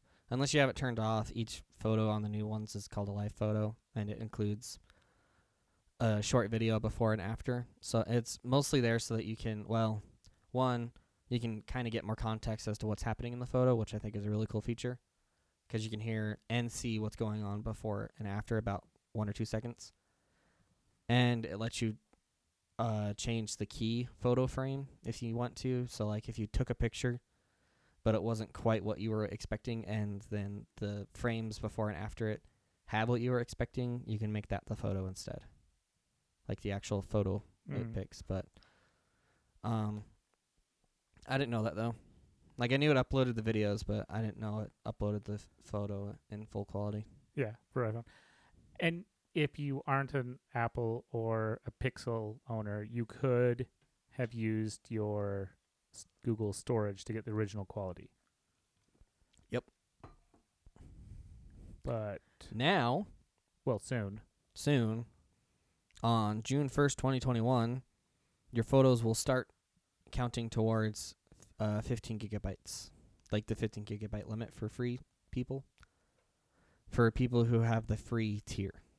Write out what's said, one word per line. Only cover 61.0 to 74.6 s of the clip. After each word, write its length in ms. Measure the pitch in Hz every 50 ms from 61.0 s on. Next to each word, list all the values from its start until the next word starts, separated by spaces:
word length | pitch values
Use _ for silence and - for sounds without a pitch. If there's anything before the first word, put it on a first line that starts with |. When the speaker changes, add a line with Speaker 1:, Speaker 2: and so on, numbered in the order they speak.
| - - - - - - - - - - - - - - - - -
Speaker 2:
But 380 | 135 120 110 107 104 98 - _ _ _ - - -
Speaker 1:
Now, 560 | 107 110 127 160 202 175 120 117 127 180 208 - - - _ _ _ _ _ _ _ _ -
Speaker 2:
well, 140 | 139 120 101
soon. 420 | - - 131 120 104 98 101 110 - _ _ _ _ _ -
Speaker 1:
soon, 540 | - - 143 147 127 113 110 110 113 117 - - _ _ _ _ _ _ _ _ _ _ _ _ _ _ _ - - -
on 400 | 117 117 113 107 104 104 110 -
June 260 | - 131 143 147 131
first, 300 | - - 143 139 - -
twenty 200 | - 131 135 127
twenty-one, 640 | - 131 123 113 110 123 131 120 113 117 123 131 - _ _ _ _ _ _ _ _ _ _ _ _ -
your 120 | - 117 113
photos 400 | - 135 135 131 131 123 117 113
will 120 | 113 113
start 340 | - - - 127 127 - _ _ _ _ _ _ _ _ _ _ _ _ -
counting 360 | - - 123 120 - 120 117
towards, 680 | 113 - 120 110 110 113 110 110 107 104 - - - - _ _ _ - - - - - -
uh, 220 | 107 107 104 107
fifteen 380 | 110 - 120 110 - - 113 104
gigabytes, 720 | 104 101 107 104 - 101 95 - - - - - - - - - - - _ _ _ -
like 160 | - 107 107
the 80 | - 113
fifteen 280 | - 117 104 - 107 104
gigabyte 440 | - 107 101 107 104 - 104 -
limit 260 | - 110 113 117 - -
for 160 | -